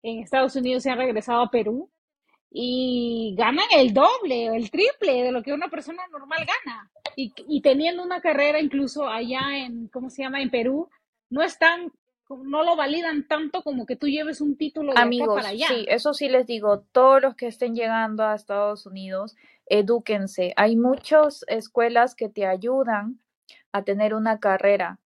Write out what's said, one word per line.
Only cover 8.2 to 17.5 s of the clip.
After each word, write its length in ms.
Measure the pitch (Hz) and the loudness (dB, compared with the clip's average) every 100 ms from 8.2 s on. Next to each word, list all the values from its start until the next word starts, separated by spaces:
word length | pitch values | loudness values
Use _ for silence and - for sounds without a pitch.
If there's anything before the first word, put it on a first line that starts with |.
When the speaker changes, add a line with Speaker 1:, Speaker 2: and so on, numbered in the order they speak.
Speaker 1:
carrera 400 | 349 285 285 302 | 0 2 2 2
incluso 480 | 302 277 269 294 277 | 0 -2 -4 -4 -4
allá 500 | 220 233 254 269 277 | -4 -4 -4 -4 -6
en, 300 | 254 233 226 | -8 -10 -10
¿cómo 220 | 247 254 | -10 -12
se 120 | 262 | -8
llama?, 200 | 262 277 | -8 -4
en 80 | 262 | -2
Perú, 380 | 247 233 285 339 _ _ _ _ | -2 0 -2 -6 _ _ _ _
no 120 | 262 | -4
están, 500 | 330 - 330 349 349 _ _ _ _ | -4 2 2 2 -8 _ _ _ _
no 340 | 269 269 294 | -14 -6 0
lo 120 | 339 330 | 2 2
validan 500 | 285 320 339 302 - | 0 -2 -2 -4 -2
tanto 340 | 311 311 370 | -4 -4 -6
como 240 | 302 262 220 | -6 -8 -6
que 100 | 247 | -4
tú 120 | 294 | -2
lleves 320 | 285 311 302 | -2 -4 -4
un 160 | 294 277 | -4 -2
título 400 | 302 311 294 254 | -6 -4 0 2
de 100 | 240 | 4
acá 220 | 247 233 | 2 0
Speaker 2:
Amigos, 40 | |
Speaker 1:
para 180 | 208 214 | 0 -2
allá. 180 | 214 311 | -2 -2
Speaker 2:
sí, 180 | 247 208 | -2 0
eso 260 | 226 294 | 0 0
sí 140 | 294 285 | -2 2
les 180 | 254 247 | 2 0
digo, 340 | 233 208 202 _ | -2 0 0 _
todos 300 | 247 262 269 | 6 8 6
los 140 | 269 - | 4 -2
que 100 | |
estén 280 | 240 | -10